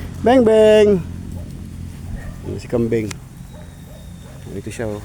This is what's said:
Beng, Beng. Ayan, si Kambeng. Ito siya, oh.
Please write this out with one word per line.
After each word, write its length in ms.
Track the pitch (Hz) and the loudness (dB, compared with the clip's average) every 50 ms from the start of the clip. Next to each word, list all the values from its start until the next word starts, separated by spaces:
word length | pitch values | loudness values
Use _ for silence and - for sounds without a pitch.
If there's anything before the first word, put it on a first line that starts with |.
| - - - - | -12 -12 -10 0
Beng, 240 | - 226 262 269 233 | 2 4 6 6 6
Beng. 460 | 220 220 220 214 214 214 214 208 208 202 170 - - - - - - - - - - - - - - - 87 - - - - - - - - - - - - - | 6 6 8 8 8 8 8 8 6 4 2 0 -6 -10 -12 -12 -12 -12 -12 -12 -12 -14 -14 -14 -14 -14 -12 -12 -12 -14 -14 -12 -10 -10 -10 -10 -12 -12 -12 -10
Ayan, 160 | - 95 98 | -10 -10 -10
si 80 | - | -8
Kambeng. 400 | - 123 120 117 113 117 113 107 101 - - - - - - - - - - - - - - - - - - - - - - - - - - - - 90 | -4 -2 -2 0 0 0 -2 -2 -4 -8 -12 -16 -18 -18 -18 -18 -18 -16 -18 -18 -18 -18 -18 -20 -18 -18 -18 -18 -18 -18 -18 -18 -18 -18 -16 -16 -12 -12
Ito 160 | 98 - 110 | -12 -10 -10
siya, 220 | 101 - 117 107 | -8 -6 -6 -6
oh. 100 | 104 104 104 | -6 -8 -10